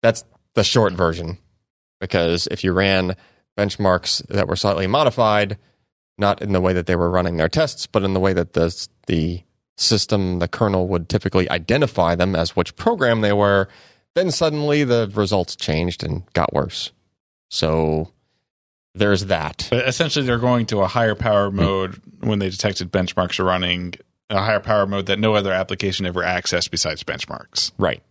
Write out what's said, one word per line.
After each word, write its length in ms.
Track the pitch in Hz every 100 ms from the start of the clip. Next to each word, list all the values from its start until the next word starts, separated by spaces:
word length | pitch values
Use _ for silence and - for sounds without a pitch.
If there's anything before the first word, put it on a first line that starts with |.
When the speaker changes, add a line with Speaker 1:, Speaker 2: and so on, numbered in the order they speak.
Speaker 1:
That's 220 | 117 113 - _ _
the 100 | -
short 280 | 107 123 107
version, 460 | 90 87 85 82 87 _ _ _ _ _ _
because 460 | 95 95 85 87 -
if 140 | -
you 80 | 95
ran 420 | 90 98 95 92 92 _ _ _ -
benchmarks 720 | 101 - 101 90 - - -
that 200 | 101 -
were 80 | 92
slightly 300 | 101 87 95
modified, 720 | 127 143 - 110 104 101 101 _ _ _ _ _ -
not 260 | 101 101
in 100 | 104
the 80 | 95
way 120 | 92
that 140 | 90 87
they 100 | 87
were 140 | 85
running 260 | 90 90 85
their 120 | 80
tests, 380 | - 156 - -
but 160 | 107
in 100 | 95
the 60 | 95
way 120 | 95
that 200 | 90 85
the, 340 | - 85 - - _ -
the 360 | 85 80 87 - _ _ -
system, 640 | - 107 - 107 92 90
the 80 | 87
kernel, 400 | - 110 95 90
would 200 | 90 82
typically 400 | 104 95 95 92
identify 640 | 87 85 123 139 - 85
them 200 | 87 92
as 220 | 90 82 -
which 180 | 87 -
program 440 | - 233 123 113
they 120 | 107
were, 360 | 101 101 101 98 - - _ _
then 160 | - 185
suddenly 540 | - 160 151 147 147
the 260 | 139 120 107
results 400 | 107 98 101 90
changed 480 | - - 78 87 85
and 200 | - 90 90
got 180 | - 73
worse. 400 | - - - - _ _ _ _ _ _
So 600 | - 82 80 80 80 80 _ _ _ _ _ _ _ _
there's 320 | 90 104 98 95
that. 400 | 87 78 - -
Speaker 2:
But 160 | 120 131
essentially, 360 | - 160 147
they're 140 | 131 120
going 280 | 123 123 113
to 140 | 107
a 60 | 92
higher 280 | 120 113
power 360 | 104 117 101 101
Speaker 1:
Hmm. 60 | 98
Speaker 2:
mode 440 | 82 95 92 - - -
when 180 | 117 104
they 120 | 98
detected 400 | 95 104 98 90
benchmarks 460 | 98 92 - 90 -
are 40 |
running, 500 | 92 90 90 90 90 87 - _ _
a 80 | 104
higher 180 | 104 104
power 260 | - 107 98
mode 200 | 98 95
that 120 | 98
no 160 | 110
other 180 | 107 98
application 520 | 92 95 92 98 92 92
ever 160 | 90
accessed 480 | 87 90 - 90 -
besides 320 | 82 85 78
benchmarks. 680 | - 78 - - - - - -
Speaker 1:
Right. 240 | 95 - _